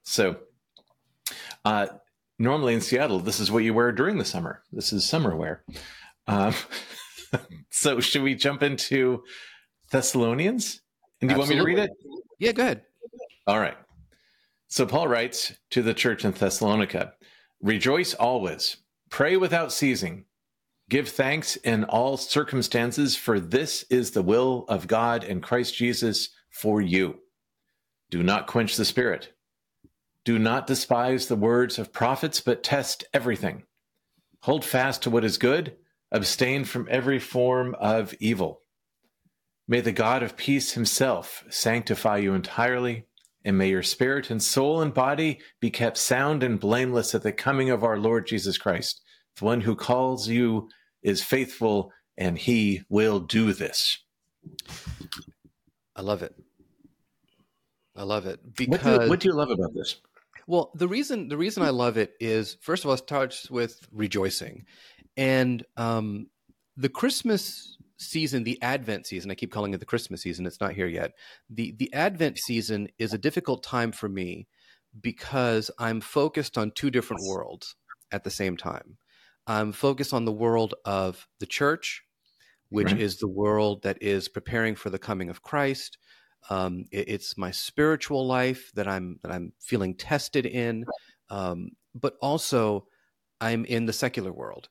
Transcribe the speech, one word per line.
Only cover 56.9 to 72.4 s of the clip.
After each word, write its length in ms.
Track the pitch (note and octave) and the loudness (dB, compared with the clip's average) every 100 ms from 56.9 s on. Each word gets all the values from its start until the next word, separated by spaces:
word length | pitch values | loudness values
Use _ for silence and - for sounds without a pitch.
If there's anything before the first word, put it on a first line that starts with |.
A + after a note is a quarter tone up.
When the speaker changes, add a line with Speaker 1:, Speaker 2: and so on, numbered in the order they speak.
| _ _ _ _ _ _ _ _ _ _ - | _ _ _ _ _ _ _ _ _ _ -12
Speaker 2:
I 60 | |
love 240 | G2 G#2 F#2+ | -4 -4 -4
it 140 | E2 | -10
Speaker 1:
What 140 | A#2+ A2+ | -12 -4
do 60 | |
you, 40 | B2 | 0
Speaker 2:
because 400 | D#3 C3+ G#3 A#2 | 2 6 6 6
Speaker 1:
what 100 | F3+ | 4
do 80 | F#3+ | 4
you 60 | |
love 160 | D#3 C#3+ | 2 0
about 240 | G#2 C#3 | 0 -2
this? 220 | A2+ - - _ _ _ - - | -4 -8 -10 _ _ _ -20 0
Speaker 2:
Well, 260 | F3 - | 0 0
the 140 | D#3+ F3+ | -2 -2
reason, 400 | G#3+ C#4+ A#3+ D#3 | 0 -2 -4 -4
the 80 | D3 | -2
reason 240 | F3+ G#3+ | -2 2
I 80 | D#3+ | 2
love 260 | B2 B2 A2 | 4 2 2
it 180 | G2+ - | -2 -2
is, 360 | A2+ A2 G#2+ - | 0 0 -2 -10
first 240 | - F3+ | -4 -2
of 40 | C#3+ | 0
all, 60 | |
it 40 | B2+ | -2
starts 520 | - C#3+ C3 - - | 0 -2 -2 -6 -6
with 360 | B2+ A#2 - - | -4 -4 -6 -16
rejoicing. 760 | G#2+ G#2+ G2+ F#2+ - - - - - - - _ - | -6 -2 0 -2 -2 -10 -16 -20 -20 -20 -20 _ -2
And, 480 | C3+ C3 B2+ A#2+ - - | 2 4 2 0 -6 -6
um, 500 | A#2 A2+ G#2+ G2+ - _ _ _ _ - | -2 -2 -2 -8 -12 _ _ _ _ -6
the 120 | C3+ | -6
Christmas 880 | - B3+ - A#3 G3+ - - - - - _ | 0 -2 0 0 -2 -2 -14 -18 -20 -20 _
season, 440 | - D#3+ D#3 C3 | -8 -4 -2 -2
the 180 | A2+ B2 | -4 -4
Advent 460 | B2 C#3 A#2 G#2 - | -2 -2 -4 -8 -6
season, 240 | F#2 F#2+ | -10 -8
I 60 | F#2+ | -8
keep 160 | F#2 | -6
calling 200 | G#2+ G#2 | -4 -4
it 60 | F#2+ | -6
the 80 | - | -4
Christmas 340 | A#2 - F2+ | -4 -4 -10
season, 220 | F#2 E2+ | -8 -6
it's 160 | F2+ - | -8 -6
not 120 | G2+ | -6
here 140 | G2 F#2 | -2 -4
yet. 240 | D#2+ E2 _ - - _ | -4 -6 _ -20 -20 _
The, 220 | A2+ A2+ A2 | -8 -8 -6
the 120 | B2+ | -6
Advent 440 | C#3 F3+ F3+ D#3 | -2 -2 0 -2
season 500 | - | -2